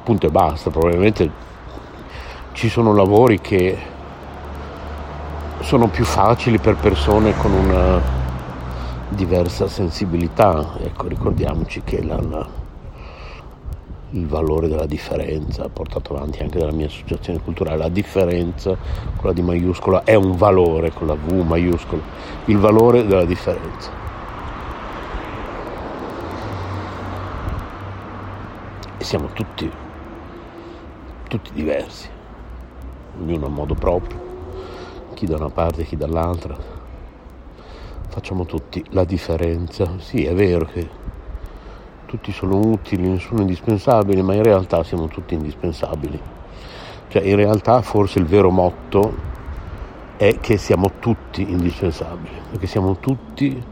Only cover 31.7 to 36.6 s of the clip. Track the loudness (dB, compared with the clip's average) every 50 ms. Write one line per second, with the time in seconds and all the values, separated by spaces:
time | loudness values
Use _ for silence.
31.7 | 0 -2 -2 -6 -12 -14 -14 -14 -16 -16 -18 -18 -18 -18 -16 -16 -14 -16 -16 -16
32.7 | -16 -16 -14 -14 -14 -16 -18 -16 -12 -8 -4 -2 -2 -2 -2 -4 -4 -4 -4 -4
33.7 | -4 -2 0 0 0 0 -2 -4 -10 -12 -12 -12 -14 -14 -12 -12 -12 -12 -12 -14
34.7 | -14 -14 -14 -14 -14 -16 -16 -16 -10 -8 -4 -4 -2 -2 -4 -6 -2 0 0 0
35.7 | 0 -2 -6 -6 -4 -6 -4 -2 -2 0 0 0 -2 -4 -6 -8 -10 -10